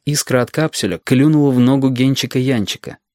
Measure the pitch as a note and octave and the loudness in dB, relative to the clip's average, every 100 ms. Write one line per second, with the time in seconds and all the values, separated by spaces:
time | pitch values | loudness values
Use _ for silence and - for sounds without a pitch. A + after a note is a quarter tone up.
0 | - D3 - B2 A#2 - D#3 - G2+ E2+ | -6 -4 -2 -2 -2 -2 -4 -4 -6 -4
1 | - B2+ D3 D3+ C#3+ B2+ B2 C3+ C3 B2 | 0 2 4 4 2 4 2 2 0 0
2 | C3 C3+ B2 C3+ B2+ B2 G2 - - - | 0 0 -4 -4 -2 -2 -4 -8 -14 -18
3 | _ | _